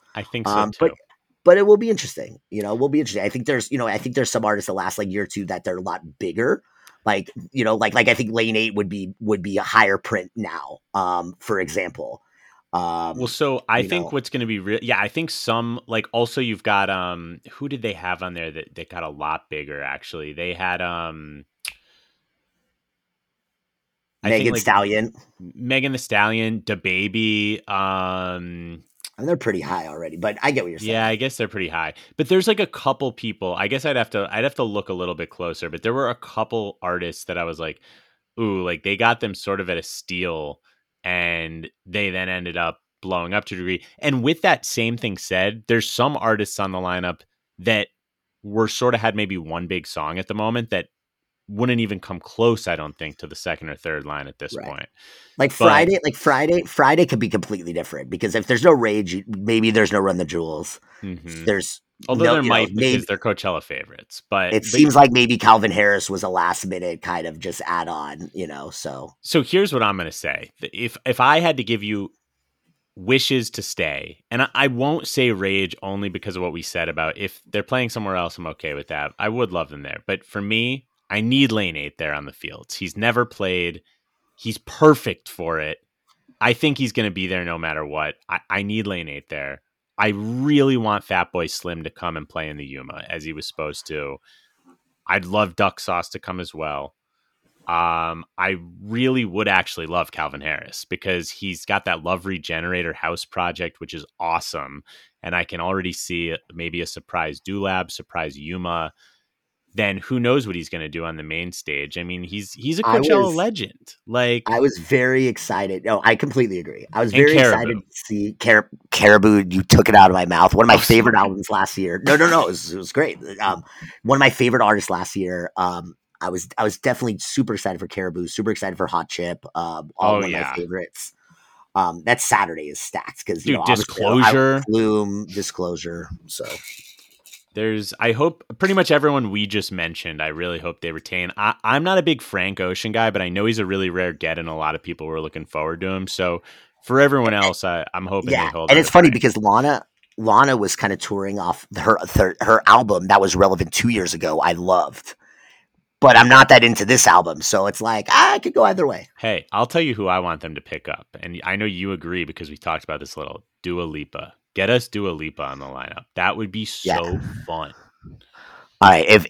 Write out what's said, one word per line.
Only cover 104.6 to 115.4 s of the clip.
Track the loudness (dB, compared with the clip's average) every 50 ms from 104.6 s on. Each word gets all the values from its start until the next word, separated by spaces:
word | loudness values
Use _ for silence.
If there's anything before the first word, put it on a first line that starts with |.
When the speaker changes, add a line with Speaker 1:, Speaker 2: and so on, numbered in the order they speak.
| -10 -10 -14 -18 -20 _ -20 -20 -20 _ _ _ -10
Speaker 1:
And | -4 -4
I | -4 -4
can | -4 -4 -4
already | -4 -2 -2 -2 -2 -4 -6
see | -8 -8 -8 -6 -4 -4 -4 -6 -8 _ _ -14
maybe | -12 -10 -8 -6 -8
a | -8
surprise | -8 -10 -14 -14 _ -6 -6 -4 -6 -8 -10
Dulab, | -10 -8 -6 -4 -2 -2 -2 -2 -4 -6
surprise | -10 -16 -14 _ -8 -8 -8 -8 -10 -12
Yuma. | -12 -10 -10 -8 -6 -4 -4 -4 -6 -6 -10 _ _ _ _ _ _ _ _ _ _ _ _ _ _ _ -4
Then | -2 -2 -2 -2 -4
who | -6 -4 -2 0
knows | 2 2 2 2 0 -2
what | -6
he's | -8 -8 -10
gonna | -10 -10 -10 -8
do | -8 -8 -8
on | -8 -8
the | -10 -10
main | -8 -8 -8 -8 -8 -10
stage? | -12 -10 -8 -6 -6 -6 -8 -8
I | -10 -8
mean, | -8 -8 -10 -10
he's, | -10 -10 -10 -10 -10 -12
he's | -8 -6 -6 -4 -2
a | 0 2
Speaker 2:
I | 2 2
Speaker 1:
Coachella | 4 4 4 4 4
Speaker 2:
was | 2 0
Speaker 1:
legend. | 0 -2 -2 -2 -4 -8 -10 -12 _ _ -20 -20 _ _
Like | -4 0 0 2 2 0 0 -2 -2
Speaker 2:
I | 0 4
was | 4 2 2 0
very | -4 0 2 2 4 4 2 2 2 0
excited. | 0 -4